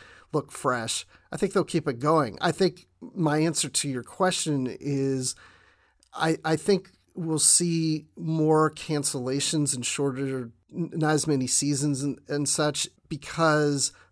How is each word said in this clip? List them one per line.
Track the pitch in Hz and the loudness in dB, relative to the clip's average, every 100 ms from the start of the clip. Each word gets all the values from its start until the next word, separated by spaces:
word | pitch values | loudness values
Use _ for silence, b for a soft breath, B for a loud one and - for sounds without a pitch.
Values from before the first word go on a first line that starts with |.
| B B B | B B B
look | 151 - | -4 -4
fresh." | - 139 123 113 - - b b | -4 -2 -2 -2 -6 -8 b b
I | - | -4
think | 196 | 0
they'll | 202 | 0
keep | - 170 156 | 0 -2 -2
it | 117 | -2
going. | 147 160 123 - | 2 4 2 0
I | 175 | -2
think | - 185 - - _ | 2 0 0 -20 _
my | - 202 156 151 | -12 -2 0 2
answer | 165 156 143 | 2 0 -2
to | - 143 | -2 -2
your | 127 | -6
question | - - 185 180 165 139 127 - | -8 0 0 0 -2 0 -2 -4
is | 143 139 135 131 127 - b b b b b b _ | -2 0 0 0 -4 -8 b b b b b b _
I, | - 160 160 | -2 0 0
I | 156 160 | 0 0
think | - 190 - _ _ | 2 0 0 _ _
we'll | - 165 156 | -8 -2 2
see | - - 175 165 160 156 151 - | 4 4 4 2 0 -2 -6 -10
more | 165 160 156 156 156 | -2 2 4 6 4
cancellations | 151 - 147 139 139 123 139 - 160 143 | 0 -4 -2 -2 -4 -2 -2 0 0 0
and | 123 | -2
shorter, | 117 - 143 131 135 131 117 - _ | -4 -2 -2 0 -4 -4 -8 -14 _
n-, | 170 165 | -8 -6
not | - 151 | -2 0
as | 151 156 | 2 2
many | 139 127 | 0 2
seasons | - 143 139 147 135 | 0 0 0 0 -2
and, | 143 131 - | -4 -6 -4
and | 147 143 | -2 0
such | - 151 139 - _ _ | 0 0 0 -6 _ _
because | 147 - - 165 151 147 143 - b b | -10 -8 0 4 4 2 2 -2 b b